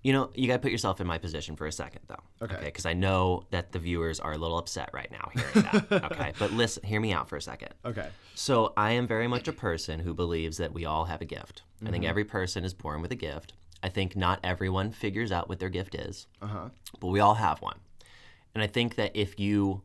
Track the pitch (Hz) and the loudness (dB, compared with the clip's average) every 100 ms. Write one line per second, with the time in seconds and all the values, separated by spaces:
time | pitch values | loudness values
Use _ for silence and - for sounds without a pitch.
0 | 135 135 127 - 131 123 131 110 101 92 | 4 4 2 0 2 2 2 0 0 0
1 | 90 82 85 78 78 78 78 - 71 - | -2 -2 -4 -6 -8 -6 -6 -6 -10 -12
2 | - - - - 113 82 73 - - 87 | -16 -18 -18 -12 -8 -6 -6 -4 0 2
3 | 95 95 92 90 - 90 - 87 82 85 | 4 6 4 2 0 -4 -2 -4 -2 0
4 | 82 78 76 78 82 82 85 - - - | 0 -2 -4 -4 -2 -2 -2 -6 -6 -8
5 | - - - 131 - 220 214 208 208 196 | -10 -8 -4 -2 4 4 6 2 4 0
6 | - - 73 - 104 113 113 - 101 107 | 0 -4 -4 0 0 2 0 0 -2 0
7 | 110 85 62 73 - - - - - 110 | 2 0 -2 -8 -8 -12 -14 -10 -8 -6
8 | 71 - - - - 123 - - 104 120 | -8 -12 -16 -6 2 4 4 4 4 4
9 | 120 110 120 123 160 - 104 82 - 80 | 2 0 2 0 -2 -2 -2 -2 -2 -4
10 | 85 82 87 82 80 78 80 85 80 78 | -4 0 0 0 -2 -2 -4 -2 -2 0
11 | 85 78 85 - - - - - 110 87 | 0 -4 -6 -10 -12 -18 -20 -10 -4 -2
12 | 82 95 104 101 92 92 92 92 - 76 | 0 0 0 -2 -2 -2 -4 -4 -6 -4
13 | 82 123 78 71 - - - - 190 - | -4 -4 -4 -6 -12 -20 -20 -6 -4 0
14 | 185 101 90 95 90 92 92 92 104 107 | 0 2 4 4 0 0 0 2 0 -2
15 | 110 101 113 87 - 92 92 90 92 - | -4 -2 0 -2 -2 -4 -4 -4 -6 -8
16 | - - - _ 101 104 104 - - - | -8 -12 -16 _ -8 -8 -8 -14 -16 -6
17 | 90 98 104 110 95 76 - - - - | 2 8 8 8 2 2 -4 -8 -16 -20
18 | - - - - _ 110 107 123 120 120 | -20 -20 -20 -20 _ -2 0 2 0 0
19 | 101 107 98 - 101 104 98 95 | 0 0 -2 0 2 4 4 0